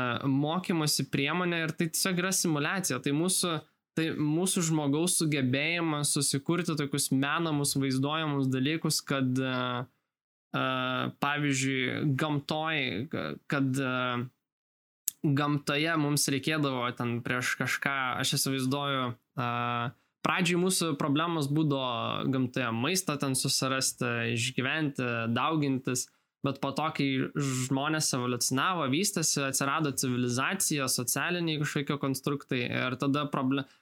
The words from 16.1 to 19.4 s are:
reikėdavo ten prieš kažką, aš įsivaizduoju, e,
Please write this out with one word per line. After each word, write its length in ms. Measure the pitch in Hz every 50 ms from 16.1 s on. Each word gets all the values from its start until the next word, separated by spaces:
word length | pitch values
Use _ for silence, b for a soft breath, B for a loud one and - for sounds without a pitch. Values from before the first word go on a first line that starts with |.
| 147 143 -
reikėdavo 580 | - 139 131 135 156 156 156 143 139 131 127 120 120
ten 280 | 120 - 120 120 117 120
prieš 360 | 120 - 127 127 123 - -
kažką, 400 | - 135 123 - - - 143 139 135 131 127 120
aš 200 | - 131 - -
įsivaizduoju, 680 | 139 - 139 135 135 127 131 139 143 143 143 139 131 127 123 117 - _ _ -
e, 160 | 143